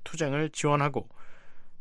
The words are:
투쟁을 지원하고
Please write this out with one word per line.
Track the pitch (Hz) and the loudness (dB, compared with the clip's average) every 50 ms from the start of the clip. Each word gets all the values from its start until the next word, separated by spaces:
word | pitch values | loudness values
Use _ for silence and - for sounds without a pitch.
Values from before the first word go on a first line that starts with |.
| - | -2
투쟁을 | - - 160 160 139 139 147 156 151 | -4 -2 0 0 2 2 2 0 0
지원하고 | - - - 151 147 147 143 147 - 117 - - - - - - - - - - - - - - - - | 0 2 4 4 6 6 4 4 2 0 -4 -4 -8 -10 -8 -8 -8 -8 -8 -8 -8 -6 -6 -6 -6 -2